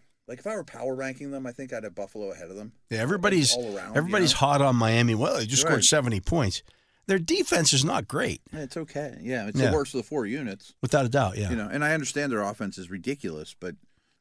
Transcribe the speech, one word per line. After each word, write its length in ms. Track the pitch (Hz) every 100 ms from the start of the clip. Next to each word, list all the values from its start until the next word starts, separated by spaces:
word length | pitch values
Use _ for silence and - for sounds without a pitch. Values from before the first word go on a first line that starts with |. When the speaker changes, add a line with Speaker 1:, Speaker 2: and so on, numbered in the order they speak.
| _ _ -
Speaker 1:
Like, 120 | 123
if 80 | 202
I 80 | 214
were 80 |
power 320 | - - 127 131
ranking 360 | 135 131 143
them, 140 | 139 131
I 60 |
think 200 | 120 135
I'd 100 | 117
have 120 | 107 87
Buffalo 360 | 98 107 98
ahead 180 | 92 85
of 60 | 98
them. 160 | 110 - -
Speaker 2:
Yeah, 100 | 113
everybody's, 540 | 123 196 202 185 135
Speaker 1:
All 220 | - 117 98
around, 160 | -
you 40 | 127
Speaker 2:
everybody's 340 | 175 208 180
Speaker 1:
know? 40 | -
Speaker 2:
hot 220 | 139 143
on 140 | 139 123
Miami. 400 | 113 113 120 110
Well, 220 | 147 -
they 80 | 110
just 160 | 131
scored 120 | 160 131
Speaker 1:
Right. 60 |
Speaker 2:
seventy 360 | 104 151 123 101
points. 420 | - 170 107 - - _ _ _ -
Their 100 | 190
defense 560 | 170 370 - 320 151
is 100 | 135
not 240 | 143 - -
great. 320 | 139 117 78 -
Speaker 1:
Yeah, 60 | 160
it's 180 | 139 165
okay. 400 | 156 143 147 -
Yeah, 260 | 110 127 101
it's 120 | -
Speaker 2:
Yeah. 120 | 123
Speaker 1:
the 40 | 151
worst 200 | 139 131
of 20 |
the 60 |
four 240 | - 151 104
units. 480 | 135 123 98 - _
Speaker 2:
Without 240 | 127 143 127
a 40 |
doubt, 280 | 139 104 98
yeah. 100 | 101
Speaker 1:
You 60 | 117
know, 120 | 104
and 160 | 131
I 100 | 147 160
understand 360 | 131 143 143
their 120 | 110
offense 340 | 101 113 104 98
is 140 | 87
ridiculous, 640 | 95 104 139 92 78 78 -
but 160 | 92 78 _ _ _ _